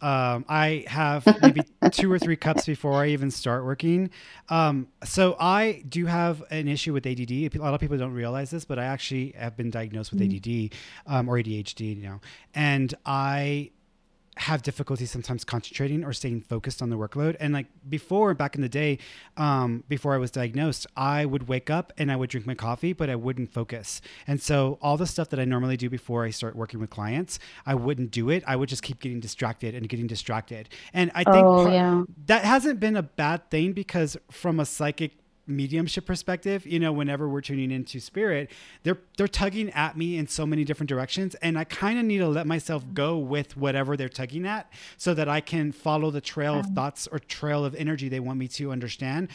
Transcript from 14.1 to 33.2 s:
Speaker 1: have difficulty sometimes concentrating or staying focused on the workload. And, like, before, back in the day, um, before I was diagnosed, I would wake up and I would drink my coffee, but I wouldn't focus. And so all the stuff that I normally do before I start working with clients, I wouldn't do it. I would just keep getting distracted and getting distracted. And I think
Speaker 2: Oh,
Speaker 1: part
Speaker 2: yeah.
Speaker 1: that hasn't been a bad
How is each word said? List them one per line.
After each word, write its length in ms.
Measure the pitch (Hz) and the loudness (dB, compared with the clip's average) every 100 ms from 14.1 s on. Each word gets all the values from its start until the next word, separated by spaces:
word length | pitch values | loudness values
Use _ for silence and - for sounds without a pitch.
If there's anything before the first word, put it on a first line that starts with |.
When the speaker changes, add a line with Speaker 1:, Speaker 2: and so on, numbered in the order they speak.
| _ _ - | _ _ -8
Speaker 1:
have 260 | - 151 | -2 -2
difficulty 420 | 139 - 139 127 | -2 -4 -4 -4
sometimes 400 | 123 127 - 120 | -4 -6 -6 -6
concentrating 580 | - 117 - - 139 151 | -4 -6 -4 -4 -2 -2
or 120 | 147 | -4
staying 260 | 120 131 117 | -6 -4 -6
focused 400 | - 113 135 - | -4 -4 -4 -4
on 80 | 120 | -4
the 80 | 113 | -2
workload. 400 | 107 143 156 165 | -4 -2 -2 0
And, 120 | 147 | -2
like, 140 | 143 - _ 135 | -2 -4 _ -8
before, 420 | 151 - 190 214 | -8 0 2 4
back 220 | 151 139 | 2 -2
in 80 | 147 | -2
the 80 | 127 | -2
day, 280 | 131 151 139 - - - - | 0 0 0 -6 -20 -14 -2
um, 480 | 147 135 123 117 - | 2 2 2 -2 -4
before 280 | 143 147 | -2 0
I 40 | 135 | 0
was 120 | 127 | 0
diagnosed, 560 | 131 123 127 156 123 - - | -2 -2 0 0 -2 -6 -2
I 300 | 135 147 147 | 0 2 0
would 200 | 139 123 | -2 -2
wake 200 | 127 - | -2 0
up 240 | 160 - - | -2 -2 -2
and 120 | 143 | -2
I 60 | 131 | 0
would 140 | 127 | -2
drink 160 | 131 110 | -4 -6
my 80 | |
coffee, 400 | 123 110 123 170 | -4 -4 -2 -2
but 160 | 170 147 | -2 -2
I 60 | 120 | -2
wouldn't 360 | 123 127 117 | -2 -4 -4
focus. 480 | 120 113 117 98 - - - - | -4 -6 -8 -10 -10 -12 -10 -4
And 140 | 143 | -2
so 380 | - 143 131 143 | 2 2 2 2
all 160 | 147 151 | 0 2
the 100 | 175 | 0
stuff 220 | - 160 | -2 -2
that 100 | 135 | 0
I 40 | |
normally 320 | 127 127 131 127 | 2 2 2 0
do 140 | 123 | -2
before 340 | 123 - 117 | -4 -4 -2
I 60 | 113 | -2
start 260 | 107 113 113 | -4 -6 -6
working 240 | 113 113 | -8 -6
with 80 | 107 | -6
clients, 500 | - 104 135 185 - - - - | -4 -4 -2 -4 -8 -12 -8 -2
I 80 | |
wouldn't 380 | 135 123 135 120 | 0 0 0 -2
do 180 | 117 113 | 0 2
it. 120 | 175 - | 2 2
I 100 | 131 | -2
would 140 | 139 | -2
just 120 | 131 | -4
keep 180 | - 127 | -8 -8
getting 200 | 135 120 | -6 -6
distracted 540 | 110 - 113 117 113 | -8 -4 -4 -4 -6
and 120 | 120 110 | -6 -6
getting 160 | 117 117 | -4 -4
distracted. 640 | 110 - 113 - 113 - - - | -4 -4 -4 -4 -12 -14 -18 -4
And 160 | 180 175 | 0 2
I 100 | 170 | 2
think 280 | 185 190 185 | 6 8 10
Speaker 2:
Oh, 40 | 180 | 8
Speaker 1:
part 180 | 180 | 6
Speaker 2:
yeah. 300 | 180 180 175 180 - 147 | 6 4 2 0 -4 2
Speaker 1:
that 180 | 220 | 4
hasn't 360 | 202 262 294 233 | 6 4 4 0
been 160 | 214 214 | 0 0
a 60 | |
bad 480 | 151 - | -2 -2